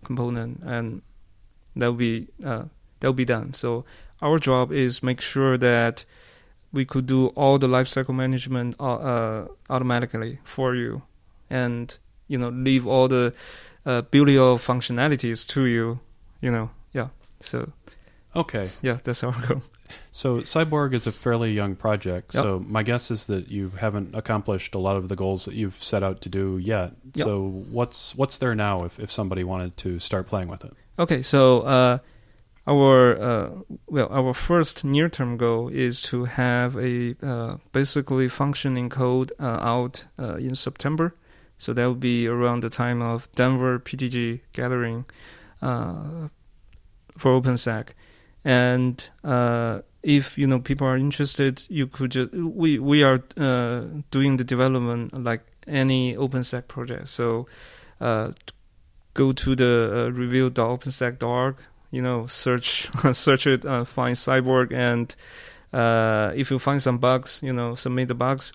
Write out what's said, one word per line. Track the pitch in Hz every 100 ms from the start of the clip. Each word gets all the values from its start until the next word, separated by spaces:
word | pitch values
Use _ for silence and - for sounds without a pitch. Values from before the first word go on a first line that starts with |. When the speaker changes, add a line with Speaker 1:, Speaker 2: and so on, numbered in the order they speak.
| -
Speaker 1:
component, | 123 120 120 117 123 180
and | 120 113 95 - - - - - _ - -
that | 120
will | 120
be, | 120 113 - -
uh, | 160 113 - - - -
that | 131
will |
be | 131 127
done. | 113 131
So | 135 123 117 - - - -
our | 147 160
job | 131 127 127
is | 135 127 123
make | 127 127
sure | - 135 135 127
that | 123 120 117 113 - - - - _ _ -
we | 143 131
could | 135 127
do | 131 131 -
all | 139 139
the | 135
lifecycle | 127 127 139 131 127
management, | 131 131 127 127 120 120
uh, | 135
uh, | 117 139 120 113 110 92 - -
automatically | 131 127 120 123 113 113 131
for | - - 131
you, | 123 117 113 - _ _ - -
and, | 127 123 120 120 - - - -
you | 135
know, | 120
leave | 123 131 131 120
all | 131 131
the, | 127 120 - - - - - -
uh, | 123
beauty | - 139 143 135
of | 127 120 -
functionalities | 123 - 120 147 139 117 110 -
to | 143
you, | 127 117 113 120 - - - -
you | 127
know. | 117 110 - -
Yeah. | 135 120 - - -
So | - 120 120 - - - - _ _ 165
Speaker 2:
Okay. | 165 110 95 -
Speaker 1:
yeah, | 131 123
that's | - 120
our | 123 120 120
goal. | 131 - _ - - -
Speaker 2:
So | - 131 120
Cyborg | - 165 160 151 143
is | 123 113
a |
fairly | - 127 117 113
young | 104 101 95
project. | 113 104 92 90 - -
Speaker 1:
Yep. |
Speaker 2:
So | 107 95 95
my | 110
guess | 107 120 -
is | 113 -
that | 98 -
you | 101 95 95
haven't | 110 104 95
accomplished | 110 - 107 101 98 - 98
a |
lot | 95 98
of | 92
the | 95
goals | 95 95 101
that |
you've | 101 101 -
set | - 104
out | 95 95
to | 90
do | 95 95 92
yet. | 92 107 90 - 131
Speaker 1:
Yep. | 147 110
Speaker 2:
So | 101 95 95 98
what's, | 117 120 - - -
what's | 135 -
there | 127 110
now | 104 95
if, | 87 -
if | 104
somebody | - 95 92 90
wanted | 92 90 -
to | 95 87
start | - 98 90
playing | 104 87
with | 85 -
it? | - _ -
Speaker 1:
Okay. | 170 143
So, | 135 143 131 123
uh, | 131 127 127 123 - - _ _ _ _ -
our, | 143 135 131 123 -
uh, | 117 113 - 190 - - -
well, | 143 117
our | 135 131
first | 123 - 170 156 -
near-term | 139 143 165 - 123 120
goal | 120 113 120
is | 131 123 117
to | - 123 123
have | 123 123 123 123 131
a, | 127 120 120 123
uh, | 139 120 117 - _
basically | 135 139 147 135 131 127
functioning | - 143 139 139 127 123
code, | 131 127 127 131 -
uh, | 139 113
out, | 117 120 123 - - -
uh, | 120 80
in | 127
September. | 127 127 - 143 156 165 - _ - - -
So | -
that | 120 123
will | 123
be | 123 120 117
around | 120 120 120
the | 117
time | - 120 120
of | 117 117 -
Denver | - 127 131 127 123
P | - 135
T | 127
G | 123 117 120 -
gathering, | - 123 123 117 113 123 - - - - -
uh, | 127 120 117 175 151 165 151 _ - - - - - _ _ -
for | 135 127
OpenStack. | 127 123 120 110 - - - - _ - 147
And, | 123 123 127 127 123 - -
uh, | - 123 120 117 117 104 - _
if, | - 143 135 -
you | 139
know, | 131
people | 135 147 135
are | 131
interested, | 139 - 143 - 139 139 -
you | 165 135
could | - 131
ju-, | 131 123 185 165
we, | 208 165 135
we | 135 147
are, | 139 131 - -
uh, | 139 127 120 120 - 151 -
doing | 135 139 135
the |
development | 127 127 131 131 120 120 117 135
like | 120 113 _ _ -
any | 143 131 131 127 117
OpenStack | 131 131 120 123 -
project. | - 123 123 135
So, | - 120 113 127 - - - - -
uh, | 120 110 110 - - - _ _ _ - _ -
go | 135
to | 131 - 131
the, | 123 120 113 110 120
uh, |
review | 123 123 127 127
dot | 123 117 123
openstack | 135 - 123 127
dot | 120
org, | 123 131 131 - _ -
you | 127
know, | 127 120 120
search, | - 131 123 - - - -
<laughs> | 143
search | 123 - 131 147
it, | 131 139
uh, | 127
find | 123 - 123 123
Cyborg, | - 131 127 131 123
and, | 123 123 120 120 - - - - - -
uh, | 127 117 113 110 107 104 117
if | 135
you | 131
find | - 143
some | 131 123
bugs, | 123 127 127 -
you | 135
know, | 123 120
submit | 120 127 127 127
the |
bugs, | 120 127 135 -